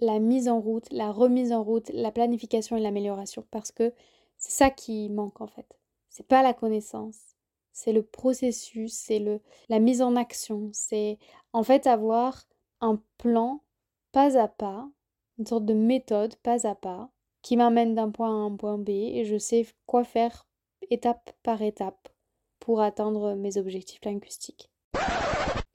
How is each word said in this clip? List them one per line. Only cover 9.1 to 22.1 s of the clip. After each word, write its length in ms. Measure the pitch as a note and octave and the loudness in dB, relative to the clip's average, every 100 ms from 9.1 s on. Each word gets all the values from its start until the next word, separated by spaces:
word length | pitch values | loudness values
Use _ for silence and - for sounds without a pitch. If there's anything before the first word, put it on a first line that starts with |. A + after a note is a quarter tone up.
| G#3+ | -2
le, 240 | G#3 G#3+ - - - | -2 -4 -8 -18 0
la 120 | A3+ | 4
mise 200 | A3+ B3 | 6 4
en 160 | B3 A#3+ | 2 2
action, 540 | - - - G#3 G#3 | -2 -6 -8 -8 -8
c'est 460 | - - G#3+ G#3+ G#3+ - - _ | -8 -4 -2 -4 -6 -14 -20 _
en 100 | A#3 | -2
fait 240 | A3 C4+ C#4 | 4 6 6
avoir 580 | A3+ A3 A3+ B3 C4 _ _ _ _ | 4 4 2 0 -4 _ _ _ _
un 220 | A3+ G#3+ - - | 0 0 -4 -4
plan 420 | A#3+ A3+ A#3 D4 - _ _ _ _ | 0 2 0 -4 -14 _ _ _ _
pas 260 | C4+ C#4+ C4 | 4 6 6
à 100 | G#3+ | 2
pas, 400 | - G3+ G3 C#4 - _ _ _ - | -2 -8 -8 -14 -18 _ _ _ -12
une 80 | G#3+ | -4
sorte 200 | A3+ G#3+ | -2 2
de 80 | |
méthode 600 | G#3+ A3+ C4 - G#3 A3 - | 2 4 2 0 -2 -2 -4
pas 300 | A#3+ A#3+ A#3 | -2 -2 -2
à 80 | |
pas, 360 | G3+ F#3+ F3+ B3 _ _ _ | -6 -8 -10 -14 _ _ _
qui 160 | - A#3+ | 0 4
m'amène 360 | A#3+ A#3 A#3 | 6 4 4
d'un 160 | A3+ A3 | 0 -2
point 200 | G#3 A3+ | -2 -2
A 20 | |
à 140 | G#3+ G#3 | -2 -4
un 100 | G3+ | -4
point 220 | G#3 G#3 | -6 -4
B 100 | G#3 | -4
et 380 | G3 A3+ A#3+ G#3+ | -4 -2 -4 -2
je 100 | G#3+ | -4
sais 300 | - A#3 A3+ _ | 0 0 0 _
quoi 180 | - A#3+ | -2 0
faire 440 | A#3+ A3+ A#3 - _ _ _ _ F#4+ | 0 0 -2 -4 _ _ _ _ -6
étape 400 | A#3+ A#3+ A#3 - - | -2 -2 -4 -8 -10
par 180 | - A3 | -6 -2
étape 480 | G#3+ G#3 F#3+ - - | -4 -4 -8 -10 -20